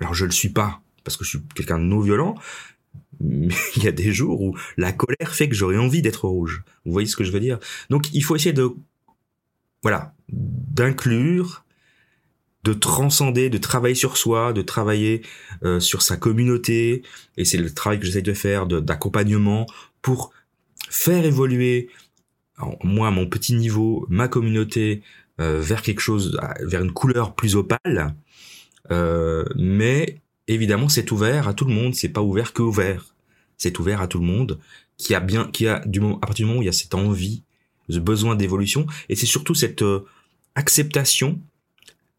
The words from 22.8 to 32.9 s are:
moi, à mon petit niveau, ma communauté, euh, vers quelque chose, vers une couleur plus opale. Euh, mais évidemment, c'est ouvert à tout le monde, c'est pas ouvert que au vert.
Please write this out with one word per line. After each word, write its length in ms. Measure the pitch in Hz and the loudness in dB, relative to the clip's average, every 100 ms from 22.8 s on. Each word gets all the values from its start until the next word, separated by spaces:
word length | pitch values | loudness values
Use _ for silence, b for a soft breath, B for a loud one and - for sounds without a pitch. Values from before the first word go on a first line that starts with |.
moi, 240 | 90 107 110 | 0 2 2
à 40 | |
mon 140 | 92 87 | 0 0
petit 300 | 101 - 117 | -2 0 0
niveau, 500 | 113 107 113 110 - | 2 2 0 0 0
ma 180 | 92 127 | 0 0
communauté, 720 | 127 113 110 107 113 107 104 B B B - | 0 0 0 0 0 0 -2 B B B -4
euh, 180 | 80 78 | -2 0
vers 220 | 78 110 | 0 -2
quelque 200 | 107 101 | -2 -2
chose, 360 | - 107 92 - 73 - | 0 0 0 -2 -6 -6
vers 220 | 82 90 | -4 -2
une 80 | 92 | -2
couleur 440 | - 131 120 110 - | 0 2 2 -2 -2
plus 200 | 107 101 | 2 2
opale. 600 | 92 117 180 98 76 76 - B B B B B - | 2 0 0 0 0 -6 -14 B B B B B -2
Euh, 540 | 87 85 85 82 80 - - | 0 2 2 0 0 -2 0
mais 640 | 92 101 117 139 - - _ _ - | 2 2 2 2 0 -6 _ _ -4
évidemment, 420 | 113 104 104 143 | 0 2 2 2
c'est 220 | 120 - | 2 0
ouvert 360 | 107 110 147 101 | 2 2 2 0
à 60 | |
tout 120 | 101 131 | 0 0
le 80 | |
monde, 220 | 107 127 127 | 2 0 -2
c'est 140 | - | -2
pas 120 | 107 | 0
ouvert 320 | 104 98 117 | 0 0 0
que 80 | - | 0
au 100 | 117 | 0
vert. 440 | 101 95 | 2 0